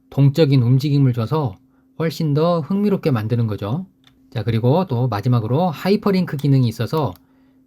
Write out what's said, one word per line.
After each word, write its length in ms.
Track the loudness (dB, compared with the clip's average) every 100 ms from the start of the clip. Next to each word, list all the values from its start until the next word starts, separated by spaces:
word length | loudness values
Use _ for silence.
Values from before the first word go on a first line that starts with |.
| _
동적인 520 | 2 2 4 4 4
움직임을 520 | 4 2 2 2 2
줘서 440 | 0 -2 -2 -4 -6 _ _ _ -6
훨씬 360 | -6 -4 -2
더 260 | 0 0 0
흥미롭게 500 | -2 -2 0 0 0
만드는 380 | -2 0 -2 -2
거죠. 400 | -4 -4 -6 -8 _ _ _ _
자, 120 | -6
그리고 420 | -4 0 2 2 0
또 200 | -2 -2
마지막으로 600 | -2 0 0 0 0 -2
하이퍼링크 680 | -2 0 0 2 0 -2 -2
기능이 320 | 2 2 2
있어서 460 | -2 -4 -2 -4 -6 _ _ _ _